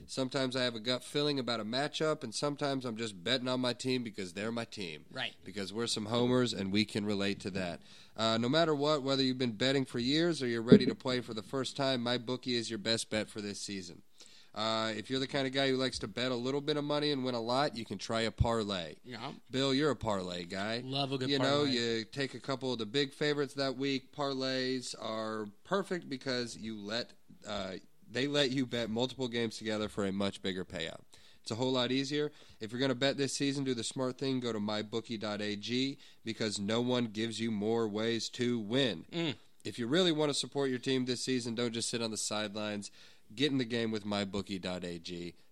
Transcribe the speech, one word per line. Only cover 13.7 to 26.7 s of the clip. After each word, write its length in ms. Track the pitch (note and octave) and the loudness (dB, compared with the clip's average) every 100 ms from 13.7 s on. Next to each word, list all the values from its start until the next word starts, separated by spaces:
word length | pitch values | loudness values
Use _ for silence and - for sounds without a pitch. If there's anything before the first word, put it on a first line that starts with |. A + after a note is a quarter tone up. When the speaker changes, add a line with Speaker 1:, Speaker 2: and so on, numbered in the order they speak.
| G2 F2 E2 - - - - - | -6 -8 -12 -20 -20 -20 -20 -12
Speaker 1:
Uh, 380 | G#2 A2 A2 A2 G#2+ | -2 0 2 0 -2
if 140 | G#2 | -4
you're 80 | C3 | -2
the 80 | C3+ | 0
kind 220 | C#3+ C3+ | 0 0
of 40 | |
guy 160 | C3 C3+ | 2 2
who 60 | C3 | 2
likes 220 | C3 - | 0 -2
to 80 | A#2 | -6
bet 240 | G2 B2+ | -2 -2
a 40 | B2 | 0
little 240 | B2 C#3+ | 0 0
bit 160 | C#3+ D3+ | 0 0
of 80 | |
money 260 | D3 D3 D3 | 0 2 2
and 140 | C#3 | 2
win 100 | B2+ | 0
a 60 | B2 | 0
lot, 360 | A2+ B2+ D3 A#2+ | 2 2 2 0
you 80 | |
can 140 | A2 G2+ | -6 -6
try 220 | - A2+ | -2 0
a 100 | A2+ | 2
parlay. 640 | - A#2+ A#2 G#2 F#2+ D#2+ - | 2 4 4 2 -2 -4 -10
Speaker 2:
Yeah. 280 | - A2+ B2+ - - | -14 -10 -10 -12 -6
Speaker 1:
Bill, 240 | C3 C3+ | 0 4
you're 160 | C3+ D3+ | 4 4
a 60 | A#2 | 2
parlay 480 | A2 G2 F2+ F2+ | 0 0 -2 -4
guy. 360 | F2 F#2+ G#2 A#2 | -6 -4 -2 -4
Speaker 2:
Love 260 | C3 C3+ C#3 | -4 -2 -2
a 80 | C#3 | 0
good 100 | C3 | 2
Speaker 1:
You 120 | C#3 | 2
know, 240 | C3+ C#3+ | 4 4
Speaker 2:
parlay. 60 | D3 | 4
Speaker 1:
you 320 | B2 A#2 A2+ | 2 2 0
take 300 | A2 C#3 C3+ | -2 -4 -4
a 40 | A#2+ | -4
couple 340 | - C3+ C3 | -4 -2 -2
of 60 | A#2+ | -2
the 80 | G#2+ | 0
big 260 | C3+ C#3+ | 0 0
favorites 420 | - D3+ D3 C3+ | 0 0 2 0
that 220 | C#3 C3+ B2 | -2 -2 0
week. 360 | C#3 C3+ - | 0 0 -2
Parlays 800 | - C#3 C3 C3 C3 B2+ C3 A#2+ - | -4 -2 0 -2 0 0 -2 -4 -8
are 460 | A2 A2 A2 A2 G#2 - | -6 -4 -4 -4 -6 -10
perfect 440 | - G3 F#3+ F3+ C3+ | -2 -2 0 -4 -4
because 480 | C3 C3+ B2 A#2+ D#2+ | -6 -2 -2 -2 -6
you 200 | A2 | -8